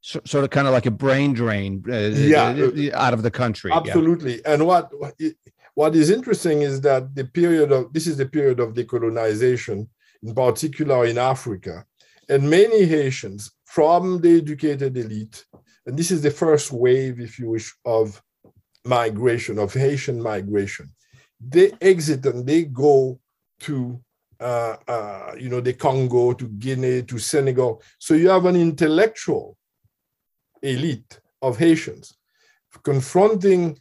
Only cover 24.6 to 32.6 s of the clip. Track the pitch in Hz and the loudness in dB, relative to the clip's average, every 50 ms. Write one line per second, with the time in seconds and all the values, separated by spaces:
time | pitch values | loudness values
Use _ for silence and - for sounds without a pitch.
24.6 | 117 113 107 - _ - 120 117 107 104 101 95 - - - - 127 127 123 123 | -2 -4 -6 -10 _ -8 -6 -6 -6 -8 -12 -14 -14 -16 -16 -14 -10 -6 -6 -4
25.6 | 120 123 123 - - 147 131 135 131 127 123 123 120 123 123 127 127 120 107 101 | -2 -4 -4 -2 -2 0 0 2 0 2 2 2 2 2 2 -2 -6 -12 -10 -8
26.6 | 110 131 135 127 131 127 127 127 120 - 127 113 104 - - 151 135 135 127 123 | -6 -6 -4 -2 -2 -2 -2 -2 -4 -6 -10 -8 -8 -2 -2 0 0 0 0 0
27.6 | 127 123 113 - _ _ _ _ - - 160 156 170 180 190 185 175 180 180 180 | 0 0 -2 -6 _ _ _ _ -2 2 2 4 4 4 4 4 4 4 2 4
28.6 | 170 165 156 139 160 151 156 160 208 226 220 - - - 147 - - - - _ | 2 2 0 0 0 2 2 2 2 0 0 -6 -8 -6 -6 -6 -6 -12 -20 _
29.6 | _ _ _ _ _ _ _ _ _ _ _ _ _ _ _ _ _ _ _ _ | _ _ _ _ _ _ _ _ _ _ _ _ _ _ _ _ _ _ _ _
30.6 | - 139 131 127 143 170 139 107 - _ - _ _ _ _ _ - 131 120 104 | -6 -6 -4 -4 -4 -4 -6 -6 -10 _ -20 _ _ _ _ _ -4 -4 -2 2
31.6 | 135 165 160 156 - - - - - - _ _ _ _ _ _ _ _ _ _ | 4 4 4 4 0 -10 -14 -16 -20 -20 _ _ _ _ _ _ _ _ _ _